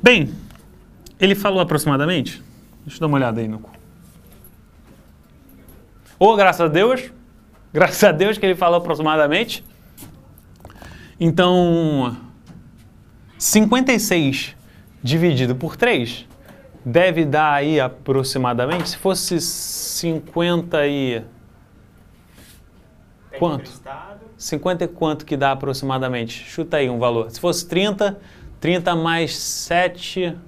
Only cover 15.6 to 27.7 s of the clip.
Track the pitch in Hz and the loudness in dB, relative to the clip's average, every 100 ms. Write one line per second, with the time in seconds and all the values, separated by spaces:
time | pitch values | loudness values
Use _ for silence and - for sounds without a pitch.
15.6 | 160 - 240 185 117 - - - - - | -6 -2 0 2 -2 -8 -16 -20 -20 -20
16.6 | - - 127 120 185 165 156 151 151 143 | -20 -12 0 2 4 2 0 2 2 2
17.6 | 143 156 127 131 - 135 131 135 123 120 | 2 0 0 -4 -2 -2 0 -2 -2 0
18.6 | 127 175 165 - 190 185 - 175 - - | -2 -2 -4 -4 -2 -2 -2 -4 -4 -8
19.6 | - - - - 170 160 - - 170 175 | -10 -10 -8 -6 -4 -4 -6 -4 0 0
20.6 | 170 160 143 143 131 117 107 - - - | -2 0 0 0 -2 -4 -8 -20 -20 -20
21.6 | - - - - - - - - - - | -20 -20 -20 -20 -20 -20 -20 -20 -20 -20
22.6 | - - - - - _ - - 170 139 | -20 -20 -20 -20 -20 _ -20 -4 -2 -2
23.6 | - - - - - 202 - - - 151 | -10 -20 -18 -18 -18 -20 -20 -16 -8 -6
24.6 | 180 175 170 - 160 151 - 143 139 135 | -4 -4 -6 -4 -4 -4 -6 -2 0 -2
25.6 | 139 135 135 131 131 123 113 - - - | -4 -6 -4 -4 -4 -4 -8 -10 -14 -10
26.6 | 160 160 131 120 123 117 113 - 175 170 | -4 -2 0 0 0 0 -4 -4 -4 -4
27.6 | - | -2